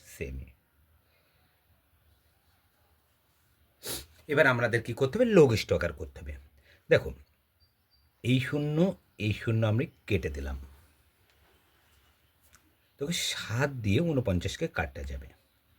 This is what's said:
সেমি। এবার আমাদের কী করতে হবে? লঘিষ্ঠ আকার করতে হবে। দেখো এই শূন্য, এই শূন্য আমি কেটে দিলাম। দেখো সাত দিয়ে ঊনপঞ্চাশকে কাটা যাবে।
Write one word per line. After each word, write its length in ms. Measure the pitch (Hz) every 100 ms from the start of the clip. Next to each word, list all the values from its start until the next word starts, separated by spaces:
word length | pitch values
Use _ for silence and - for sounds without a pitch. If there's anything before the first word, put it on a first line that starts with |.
| -
সেমি। 400 | - 71 65 65 - _ _ _ _ _ _ _ _ _ _ _ _ _ _ _ _ _ _ _ _ _ _ _ _ _ _ _ _ _ _ _ _ - - - _ -
এবার 200 | 143 139
আমাদের 360 | 120 120 101
কী 100 | -
করতে 240 | 113 131 214
হবে? 80 | 247
লঘিষ্ঠ 480 | 202 139 110 -
আকার 200 | 90 85
করতে 280 | - 76 -
হবে। 120 | - - - _ _ _ -
দেখো 240 | 156 - - - _ _ _ _ _ _ _ _ _
এই 160 | 110 127
শূন্য, 560 | 131 147 147 151 185 - _ -
এই 160 | 107
শূন্য 340 | - - 113 110
আমি 200 | 110 160 - -
কেটে 220 | 95 76
দিলাম। 280 | 69 67 67 - - _ _ _ _ _ _ _ _ _ _ _ _ _ _ _ _ _ - _ _ _ -
দেখো 120 | 143
সাত 580 | 170 - - - 113 143
দিয়ে 300 | 131 107 107
ঊনপঞ্চাশকে 680 | 170 131 123 90 - - 82
কাটা 360 | - 80 -
যাবে। 240 | 69 65 - - _ _ _